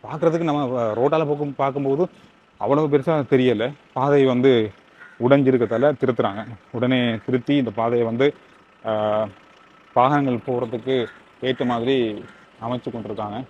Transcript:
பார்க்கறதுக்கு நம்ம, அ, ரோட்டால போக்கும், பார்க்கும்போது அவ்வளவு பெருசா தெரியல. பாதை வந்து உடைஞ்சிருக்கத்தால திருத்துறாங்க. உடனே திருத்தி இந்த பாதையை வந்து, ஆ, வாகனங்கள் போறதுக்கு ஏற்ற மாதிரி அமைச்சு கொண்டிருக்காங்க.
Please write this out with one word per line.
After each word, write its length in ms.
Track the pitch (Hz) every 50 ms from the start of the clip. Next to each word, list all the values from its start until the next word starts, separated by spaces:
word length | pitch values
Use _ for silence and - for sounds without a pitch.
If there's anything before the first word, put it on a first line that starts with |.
| -
பார்க்கறதுக்கு 400 | 110 143 160 160 165 160 170 170
நம்ம, 380 | 160 147 147 143 123 123 123
அ, 120 | 117 110 107
ரோட்டால 340 | 110 123 147 156 160 160
போக்கும், 280 | 143 147 143 147 143 135
பார்க்கும்போது 540 | - 139 139 131 143 139 135 139 143 180 175 - - - - _ _ _ _ _
அவ்வளவு 420 | _ 101 107 135 147 156 147 139 143
பெருசா 260 | 131 175 160 151 135 -
தெரியல. 420 | 143 131 127 127 120 104 110 127 143 - _ _ _
பாதை 320 | 131 131 143 143 143 135
வந்து 460 | 131 127 123 123 135 127 117 110 104 - - _ _ _ - - - - _ 120 123
உடைஞ்சிருக்கத்தால 680 | 139 143 139 131 131 123 117 101 113 113 127 147 147 - -
திருத்துறாங்க. 420 | 127 123 110 120 107 98 104 110 123 117 - _ _ -
உடனே 460 | 120 120 123 131 127 123 120 113 107 -
திருத்தி 300 | - 123 123 120 - 143
இந்த 140 | 143 131 113
பாதையை 360 | 101 117 113 117 120 120 120
வந்து, 280 | 113 113 123 135 147 143 - - - - - _ _ _ _ _
ஆ, 400 | 113 110 107 107 107 104 107 110 104 98 - - - - - - _ _ - _ - -
வாகனங்கள் 460 | 120 120 135 147 143 143 135 123 113 -
போறதுக்கு 600 | - 127 120 123 113 120 117 113 127 131 127 113 107 - - - _ - _
ஏற்ற 240 | - 131 131 - 139
மாதிரி 600 | 123 120 117 113 127 135 131 120 110 107 101 - - - - - - _ - 110
அமைச்சு 280 | 117 123 123 - 135
கொண்டிருக்காங்க. 540 | 117 117 104 107 107 104 107 104 104 113 135 -